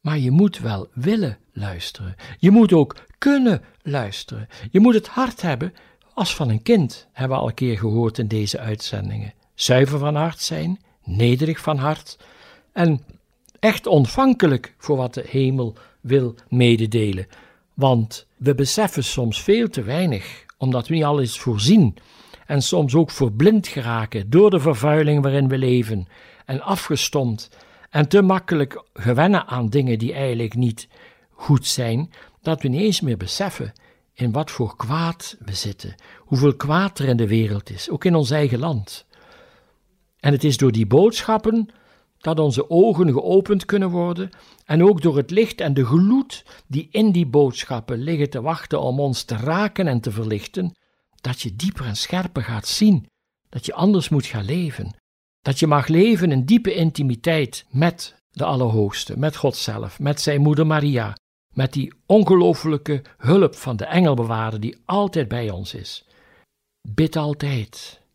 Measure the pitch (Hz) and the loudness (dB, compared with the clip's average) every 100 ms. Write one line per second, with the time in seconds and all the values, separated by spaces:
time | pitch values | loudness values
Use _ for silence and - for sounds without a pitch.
0 | 151 156 127 147 202 - 113 98 - - | -2 -2 2 4 4 0 -8 -6 -8 -6
1 | 143 220 156 101 _ - 101 87 - - | -2 -2 -2 -6 _ -10 -8 -8 -12 -12
2 | 95 92 - - 175 214 214 170 143 - | -14 -12 -18 2 6 8 8 6 2 -4
3 | _ _ 277 285 247 190 - _ 156 143 | _ _ 2 4 2 0 -4 _ -6 -6
4 | 104 - - 117 110 - 107 185 240 220 | -6 -10 -12 -12 -14 -16 0 4 6 4
5 | - - 254 - 175 127 185 - _ _ | 0 -4 -4 -4 -4 -4 -6 -10 _ _
6 | _ - 180 - 135 110 - 233 135 - | _ -6 -4 -2 -2 -2 2 2 2 -6
7 | _ - 131 131 123 - 127 107 110 113 | _ -8 -4 -2 -4 -2 -4 -2 0 0
8 | 117 113 110 110 104 - 113 107 - 104 | 0 -2 -4 -2 -4 -6 -6 -8 -8 -8
9 | 98 107 104 _ _ - - 127 135 143 | -6 -8 -10 _ _ -6 2 4 4 0
10 | 143 147 165 - - 160 165 190 _ _ | -2 -2 -4 -4 -8 -6 -6 -8 _ _
11 | - 92 120 123 156 123 - 147 139 151 | -6 0 2 2 0 -2 -4 -2 -2 -4
12 | - - - _ - _ _ - 170 143 | -10 -20 -20 _ -20 _ _ 0 2 2
13 | - - _ _ _ _ 220 208 - 165 | -4 -20 _ _ _ _ 0 0 2 4
14 | 120 - 269 247 175 127 - _ - 139 | 4 2 2 4 2 2 -4 _ -4 -2
15 | 127 131 - 135 131 131 117 - - _ | -2 -8 -4 0 0 0 -4 -8 -20 _
16 | 117 135 123 113 _ 123 120 117 110 113 | 0 0 0 -6 _ 4 6 4 2 0
17 | 107 95 98 - - _ _ - 135 120 | 0 -4 -8 -16 -20 _ _ 0 2 4
18 | 110 - _ _ 131 131 135 - 202 - | 0 -8 _ _ -2 0 0 0 -2 -2
19 | 123 - 117 107 - 220 226 143 101 151 | -4 -2 -4 -4 2 2 2 -4 -4 -2
20 | 185 104 - - - _ 131 127 113 160 | -2 -2 -8 -18 -20 _ -2 -2 -2 0
21 | 147 147 123 - - 107 110 220 127 - | 0 0 -2 -4 -4 0 4 6 4 0
22 | _ - - - - 143 - 180 143 143 | _ -20 -20 -20 -4 -2 0 0 2 2
23 | 156 - 127 104 175 220 - - 117 117 | 0 0 -2 2 4 4 -2 -8 -4 -4
24 | 110 110 98 156 208 180 143 120 147 151 | -4 -6 2 6 6 4 2 0 2 2
25 | 151 147 139 139 131 135 131 123 110 107 | 2 2 2 0 0 0 2 2 0 -6
26 | 90 - - _ - 135 - 190 - 147 | -8 -16 -20 _ -8 -8 -4 -6 -2 -4
27 | - 147 123 107 - _ - _ - 147 | -2 -2 -2 -4 -10 _ -20 _ -6 -2
28 | 151 202 190 190 - 160 135 - _ - | 4 4 4 2 0 0 0 -4 _ -4
29 | 107 123 175 190 - 120 113 135 127 113 | -2 2 4 2 0 -4 0 0 0 -2
30 | 117 135 135 117 113 120 123 110 - _ | -4 -4 -4 -4 -4 -2 -2 -2 -14 _
31 | - _ _ _ - 139 - - 117 117 | -20 _ _ _ 0 0 2 -4 -2 -4
32 | 165 - - _ - 160 139 131 214 185 | -4 -12 -20 _ -6 -2 -2 0 0 0
33 | 147 104 92 - 101 - 104 - _ _ | -2 -4 -6 -6 -6 -6 -12 -12 _ _
34 | _ - 123 113 156 - 113 - 110 156 | _ -4 -2 -2 -6 -6 -6 -6 -6 -4
35 | 165 170 - - 104 98 101 98 95 95 | -4 -6 -14 -16 -12 -8 -8 -10 -16 -18
36 | - - _ 131 143 - 139 165 196 - | -20 -20 _ 2 2 2 -2 0 0 -2
37 | 135 120 110 113 110 101 - 92 - - | -2 0 2 0 0 -4 -8 -14 -8 -2
38 | 190 170 127 151 143 120 160 127 98 - | 2 2 2 0 0 -2 -2 -6 -8 -16
39 | _ _ _ - _ _ _ _ _ _ | _ _ _ -20 _ _ _ _ _ _
40 | _ _ 143 139 151 127 135 110 104 131 | _ _ 0 2 2 2 2 2 4 6
41 | 208 226 - 220 220 226 214 _ _ _ | 4 2 -2 0 2 0 -2 _ _ _
42 | _ _ 160 160 151 117 - 165 220 165 | _ _ -4 0 0 0 0 4 4 4
43 | 180 117 180 185 190 202 - 202 190 175 | 2 2 2 2 4 -2 0 -2 0 -2
44 | 175 175 190 - _ _ - 156 185 180 | -4 -6 -10 -14 _ _ 0 4 6 6
45 | 165 143 - 185 226 - 165 139 120 156 | 2 2 0 0 0 -2 -2 0 2 4
46 | 190 262 262 - _ - _ 131 - 214 | 4 2 0 -12 _ -20 _ -8 -4 0
47 | 220 175 151 147 139 - - 123 113 120 | 2 2 2 4 2 0 -8 -8 -6 -8
48 | 143 165 143 135 131 165 - 151 127 131 | -4 -2 -2 -4 -6 -6 -4 -4 -2 -2
49 | 139 123 - 110 123 175 208 - 175 120 | -2 -4 -6 -6 -2 -2 -2 -2 -2 -2
50 | 117 104 110 107 - 196 180 - _ _ | -4 -6 -4 -6 -6 -6 -6 -8 _ _
51 | _ _ - 127 117 98 180 - 123 104 | _ _ -10 -8 -8 -6 -6 -6 -8 -8
52 | - 180 180 - 110 110 - - 214 165 | -6 -6 -4 -8 -6 -8 -6 2 4 4
53 | - _ _ _ _ 131 - - 185 196 | 0 _ _ _ _ -12 -10 0 2 2
54 | - 147 - 113 101 165 165 - 95 - | 2 -2 -2 -8 -4 -4 -4 -8 -12 -14
55 | _ _ _ _ - 135 156 147 131 160 | _ _ _ _ -6 0 2 2 2 4
56 | 214 208 175 131 131 233 240 175 165 147 | 4 4 2 0 4 2 2 0 0 0
57 | 135 117 165 160 131 - _ 127 170 165 | -2 -2 -2 0 -2 -8 _ 0 0 -2
58 | - _ _ - 170 135 123 110 101 - | -18 _ _ -6 -2 0 0 0 0 -4
59 | - 104 151 - 139 - - 107 107 - | -8 -4 -4 -2 -4 -2 -8 -8 -10 -6
60 | 143 143 - 143 151 147 160 156 147 127 | -4 -2 -2 2 2 4 2 2 0 -2
61 | 107 101 _ _ _ - 131 143 131 _ | -4 -10 _ _ _ -4 -2 -2 -8 _
62 | _ 208 180 185 175 165 160 147 147 143 | _ 4 6 6 4 2 -2 -4 -4 -6
63 | - _ 117 190 175 - 135 110 - 170 | -8 _ 2 4 2 0 -8 -8 -2 2
64 | 170 127 113 113 113 110 107 - - 196 | 2 2 -2 -4 -4 -6 -8 -10 -4 -2
65 | 202 170 117 120 113 90 82 - - - | -2 -2 -4 -4 -6 -8 -10 -14 -14 -18
66 | _ _ _ _ _ _ _ _ - 104 | _ _ _ _ _ _ _ _ -6 -2
67 | 156 160 151 147 143 131 104 - - - | 0 0 -4 -4 -4 -4 -6 -14 -20 -20
68 | _ | _